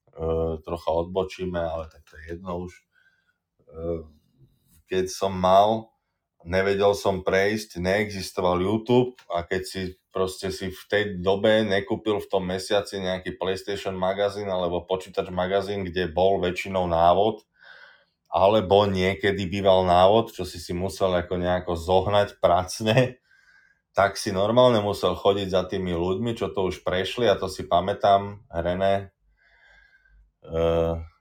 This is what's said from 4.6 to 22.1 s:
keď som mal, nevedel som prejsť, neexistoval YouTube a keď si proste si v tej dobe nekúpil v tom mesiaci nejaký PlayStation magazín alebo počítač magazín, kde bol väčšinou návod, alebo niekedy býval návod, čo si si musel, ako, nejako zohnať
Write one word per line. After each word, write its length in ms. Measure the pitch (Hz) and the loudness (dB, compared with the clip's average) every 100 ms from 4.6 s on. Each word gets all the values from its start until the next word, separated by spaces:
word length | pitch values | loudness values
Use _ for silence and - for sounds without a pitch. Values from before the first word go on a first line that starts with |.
| _ _ _ | _ _ _
keď 180 | 95 92 | -2 -2
som 240 | - 98 92 | -4 -4 0
mal, 560 | 92 95 104 113 113 _ _ _ _ _ 85 | 4 6 6 2 -4 _ _ _ _ _ -4
nevedel 480 | 92 98 98 101 101 | 0 2 4 2 2
som 320 | 101 95 - | 0 -2 0
prejsť, 480 | 95 101 107 - 87 | 2 2 -2 -6 -6
neexistoval 880 | 90 101 101 98 90 - 90 90 | -2 0 -2 -6 -10 -2 0 0
YouTube 560 | 95 110 113 123 127 - - | 0 -2 2 2 2 -2 -8
a 160 | 87 | -6
keď 180 | 85 95 92 | -4 -6 -6
si 140 | 95 92 - _ 95 | -8 -8 -10 _ -4
proste 320 | 95 - 95 | -4 -4 -8
si 240 | 92 95 | -8 -10
v 120 | - - | -12 -4
tej 160 | 104 104 92 | -2 -2 -2
dobe 480 | 90 98 110 110 107 | 0 2 4 4 2
nekúpil 560 | 98 98 107 110 101 | 0 -2 -4 -2 -2
v 60 | 101 | -2
tom 160 | 98 90 | -4 -2
mesiaci 560 | 95 - 104 98 101 | -6 -2 -2 -2 -6
nejaký 320 | 92 82 90 - | -6 -6 -6 -6
PlayStation 640 | 90 95 - 101 101 92 | -4 -4 -6 -8 -6 -4
magazín 480 | 92 98 101 101 101 | -2 0 -2 -2 -4
alebo 380 | 92 87 87 - | -2 -2 -2 -4
počítač 400 | 92 - 92 85 | -6 -4 -6 -6
magazín, 560 | 90 92 98 95 101 | -4 -2 0 -2 -4
kde 240 | 90 87 87 | -4 -4 -2
bol 320 | 80 95 98 | 2 2 2
väčšinou 480 | 90 90 101 95 90 | -2 -4 -4 -2 0
návod, 560 | 82 85 87 110 110 _ _ - - - _ _ _ _ | 4 4 4 2 -2 _ _ -20 -20 -20 _ _ _ _
alebo 560 | 87 95 110 92 98 101 | 2 4 4 4 4 4
niekedy 560 | 95 92 98 104 98 95 | 2 0 0 -2 -2 -2
býval 400 | 98 98 92 92 | 0 4 4 6
návod, 480 | 87 95 110 113 | 6 6 6 2
čo 80 | - | -4
si 160 | 87 85 | -10 -10
si 160 | - | -8
musel, 400 | 87 92 - 95 | -6 -6 -2 0
ako, 240 | 90 85 90 | 0 -2 -2
nejako 400 | 87 90 87 85 | -2 -2 -2 -4
zohnať 640 | 80 92 95 | 0 2 4